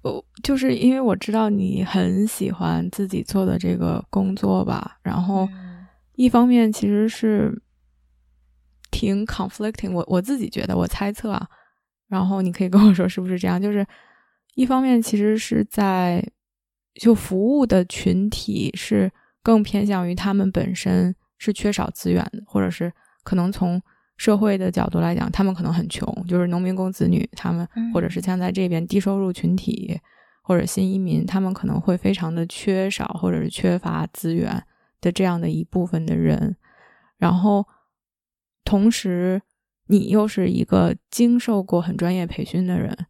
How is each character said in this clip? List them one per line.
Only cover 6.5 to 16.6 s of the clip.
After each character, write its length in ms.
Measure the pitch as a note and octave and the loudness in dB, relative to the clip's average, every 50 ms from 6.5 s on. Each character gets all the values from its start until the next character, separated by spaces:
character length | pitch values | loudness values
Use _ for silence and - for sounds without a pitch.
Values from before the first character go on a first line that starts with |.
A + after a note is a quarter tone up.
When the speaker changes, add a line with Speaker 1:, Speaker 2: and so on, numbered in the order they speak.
| B3 A#3+ A3+ A3 | 6 6 4 4
Speaker 1:
其 160 | G#3+ - G#3 | 2 0 0
实 220 | G3+ G3+ G3+ G#3+ A3+ | 0 2 2 2 0
是 520 | - - - A3 G#3+ G3+ G#3+ - - - _ _ _ _ _ _ _ _ _ _ _ _ _ _ _ _ _ _ _ _ _ _ _ _ - _ | 0 0 0 2 2 2 0 0 -2 -6 _ _ _ _ _ _ _ _ _ _ _ _ _ _ _ _ _ _ _ _ _ _ _ _ -12 _
挺 340 | - - - G3+ G3 G3+ G#3+ | -6 -2 -2 0 0 -2 -2
conflicting， 680 | A3+ - - F#3 F#3+ - - G#3 G#3+ A3 - - F#3 | -4 -6 -6 -6 -8 -6 -6 -6 -6 -4 -6 -6 -4
我， 140 | F#3 F3 F3 | -2 -4 -2
我 140 | - F#3 F3+ | 0 0 0
自 160 | F#3+ A#3 C#4+ | 0 0 -2
己 120 | C4 A3 - | -2 -4 -4
觉 160 | - - - | -4 -6 -4
得， 120 | F#3 F#3 | -2 0
我 100 | F3+ F3 | 0 0
猜 240 | - - - G3+ G3+ | -2 -2 -4 -4 -4
测 200 | G#3 - - G#3+ | -4 -6 -6 -6
啊， 140 | G3 - F3+ - - _ _ _ _ _ _ _ _ _ _ | -4 -4 -6 -10 -14 _ _ _ _ _ _ _ _ _ _
然 180 | _ F#3+ F#3+ F#3 | _ -2 0 0
后 160 | F#3 G3 G3 | 0 0 0
你 120 | F#3 F3+ F3 | 0 -2 0
可 100 | - G3 | -2 -2
以 60 | F#3 | 4
跟 120 | F3+ G3+ | 6 8
我 120 | G#3 G#3+ F#3+ | 8 8 8
说 160 | E3+ F3+ F#3 | 6 2 0
是 100 | - - | 0 -4
不 80 | F3+ | -4
是 100 | F#3 F#3 | -4 -4
这 80 | F3+ F#3 | -2 0
样， 160 | F3+ F3+ F3+ | 0 0 0
就 120 | G3 G#3 G#3 | -2 0 0
是 120 | G3+ G3 - - - _ _ _ _ _ _ _ _ _ _ _ | -2 -2 -2 -6 -20 _ _ _ _ _ _ _ _ _ _ _
一 120 | B3+ B3+ | -2 0
方 160 | B3 C4 C4 | 2 2 2
面 200 | C4 C4 B3 A#3 | 4 4 4 4
其 160 | A3+ - - | 4 2 0
实 200 | G#3 G3+ G#3+ G#3+ | 2 2 2 2
是 280 | A3+ - - A#3 A3+ G#3 | 0 -2 -2 0 0 0
在， 600 | - - - G3+ G3 F#3 F#3 F3+ F3+ F3 F3+ - - _ _ _ _ _ _ | 0 0 0 0 2 2 2 0 2 0 0 -2 -4 _ _ _ _ _ _